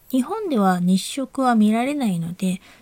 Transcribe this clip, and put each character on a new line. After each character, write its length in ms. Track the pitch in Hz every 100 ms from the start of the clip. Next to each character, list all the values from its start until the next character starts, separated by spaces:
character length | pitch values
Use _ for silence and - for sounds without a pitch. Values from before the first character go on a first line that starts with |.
| -
日 140 | 262
本 260 | 254 440 392
で 80 | 233
は 220 | 190 180
日 220 | 180 190
食 400 | - - 262 -
は 140 | 254 233
見 160 | 214
ら 140 | 220 262
れ 80 |
な 120 | 294 233
い 140 | 170
の 140 | 165
で、 280 | 175 185 185 - -